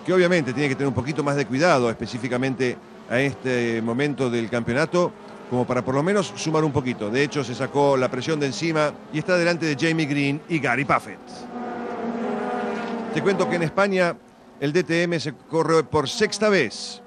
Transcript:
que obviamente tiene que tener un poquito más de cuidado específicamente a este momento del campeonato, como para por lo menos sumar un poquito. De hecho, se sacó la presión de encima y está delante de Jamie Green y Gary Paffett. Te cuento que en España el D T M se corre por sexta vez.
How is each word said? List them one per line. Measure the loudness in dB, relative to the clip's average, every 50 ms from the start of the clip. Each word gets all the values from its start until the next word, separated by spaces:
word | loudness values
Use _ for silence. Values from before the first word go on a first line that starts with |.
| 0
que | 2
obviamente | 4 4 6 6 4 2 2 0
tiene | 0 0 0 0
que | 0
tener | 0 0 0
un | 0
poquito | -2 -2 -2 -4 -2
más | -2 0 0
de | 0 -2
cuidado | -2 0 2 4 4 6 6 4 2
específicamente | 0 -2 -6 -8 -6 -6 -4 -2 -2 0 0 -2 0 0 -2 -2 -2 -4 -12 -20 -20 -20 -8 -2
a | 0 0
este | 0 0 -2 -4 -2 -2 0 0 0 0 0 0
momento | -2 -2 0 0 0 -2 0 0 0 0
del | 0 -2 -2 -2
campeonato, | -2 -2 -2 0 0 0 0 2 2 0 0 0 -2 -10 -18 -18 -18 -18 -8 -4
como | -2 0 0
para | 2 0 0 0
por | 0 0
lo | 0
menos | 2 2 2 2 0 -2 -6
sumar | -6 -4 0 2 2 2
un | 2
poquito. | 0 0 -2 -2 -4 -2 -4 -2
De | 2 2
hecho, | 0 2 0 -4 -4
se | -4 -4
sacó | -4 -6 -2 2 4 4 6 4
la | 4 2 0
presión | 0 -2 -2 -2 0 0
de | 0
encima | -2 -2 -2 -2 0 2 2 2 0 -2 -6 -14 -6
y | -6 -4
está | 0 2 2
delante | 4 4 2 2 2 0
de | -2 0 0
Jamie | 2 2 2 2 0
Green | 0 0 0 0 0 0 -2 -4 -2
y | -2 0
Gary | 0 0 0 0 2
Paffett. | 2 2 0 0 -4 -16 -16 -16 -18 -16 -14 -14 -12 -10 -10 -8 -8 -8 -8 -8 -8 -8 -6 -6 -6 -4 -4 -4 -4 -4 -4 -4 -4 -4 -4 -4 -4 -4 -4 -4 -6 -6 -6 -6 -2 -2
Te | 0
cuento | 2 2 2 2 0 0
que | 0
en | 0
España | -2 0 0 0 0 2 2 2 2 0 0 -4 -14 -20 -20 -20 -20 -20 -10 -4
el | -4 0
D | 0 0
T | 0 2 2 2 2
M | 2 0 -2
se | -4 -6 -10
corre | -10 -12 -2 0 0 2 4 4 4 2
por | 4 0 0 0 0
sexta | 0 0 0 0 2 0 2 4
vez. | 4 4 2 0 -2 -8 -12 -12 -14 -16 -18